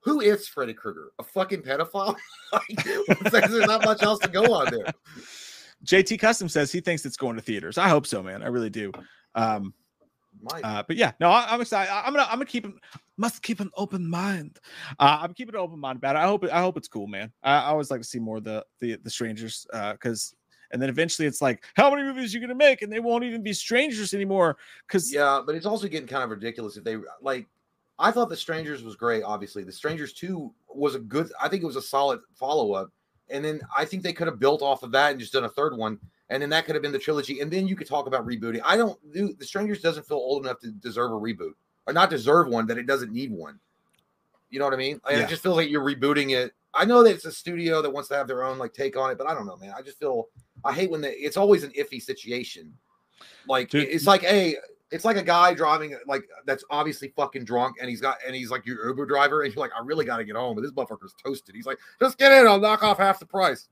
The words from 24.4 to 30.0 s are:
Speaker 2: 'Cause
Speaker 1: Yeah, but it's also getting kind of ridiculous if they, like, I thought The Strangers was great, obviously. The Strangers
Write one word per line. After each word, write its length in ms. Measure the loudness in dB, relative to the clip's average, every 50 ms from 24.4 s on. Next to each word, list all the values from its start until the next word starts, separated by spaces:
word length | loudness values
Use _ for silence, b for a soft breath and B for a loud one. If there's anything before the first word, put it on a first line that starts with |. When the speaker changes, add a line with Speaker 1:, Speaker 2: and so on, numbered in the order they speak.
| 4 4 4 B B B B B B _
Speaker 2:
'Cause 240 | 0 0 0 2
Speaker 1:
Yeah, 300 | 2 2 4 4 4 2 0
but 100 | -2 -4
it's 100 | -4 -2
also 220 | -2 -4 -2 -4 -6
getting 180 | -6 -6 -8 -6
kind 160 | -4 -4 -4
of 60 | -4
ridiculous 480 | -6 -6 -6 -8 -8 -6 -10 -10 -12 -8
if 60 | -8
they, 120 | -6 -6 -6 -8 -12 -18 -10
like, 260 | -6 -6 -6 -6 -8 _ _ _ _ _ _ _ _ _ _ 2
I 120 | 2 2
thought 180 | 4 4 0 0
The 60 | -2 -10
Strangers 440 | -6 -6 -6 -6 -4 -6 -8 -10 -10
was 120 | -14 -12
great, 280 | -4 0 0 0 0 0
obviously. 400 | -2 -6 -6 -6 -10 -10 -12 -12
The 80 | -12
Strangers 420 | -14 -6 -6 -6 -4 -4